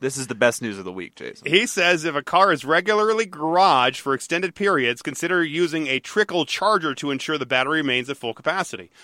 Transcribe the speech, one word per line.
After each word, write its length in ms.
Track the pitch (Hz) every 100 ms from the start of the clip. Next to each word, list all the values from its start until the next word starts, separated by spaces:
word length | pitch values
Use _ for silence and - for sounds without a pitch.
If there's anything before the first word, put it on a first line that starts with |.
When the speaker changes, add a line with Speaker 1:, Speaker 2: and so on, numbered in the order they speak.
Speaker 1:
This 160 | 131 135
is 100 | 123
the 80 |
best 280 | 110 120 -
news 160 | 120 98
of 60 |
the 80 | 92
week, 220 | 92 87
Jason. 320 | - 60 - -
Speaker 2:
He 180 | 180 233
says 380 | 202 175 175
if 120 | 160 143
a 80 |
car 280 | - 175 196
is 120 | 151
regularly 600 | 135 160 185 214 214 220
garaged 760 | 208 156 156 175 190 135 127 127
for 120 | 139
extended 440 | 135 - 170 185 -
periods, 440 | 196 165 120 120
consider 440 | 151 135 170 180
using 420 | 160 156 170 160 143
a 140 | 131
trickle 440 | - 208 208 175
charger 480 | 147 - 196 208 160 131
to 160 | 147
ensure 260 | 135 - 151
the 80 | 127
battery 320 | 127 135 156
remains 320 | 143 123 127
at 60 | 139
full 180 | 117
capacity. 560 | - 151 185 175 - 87 _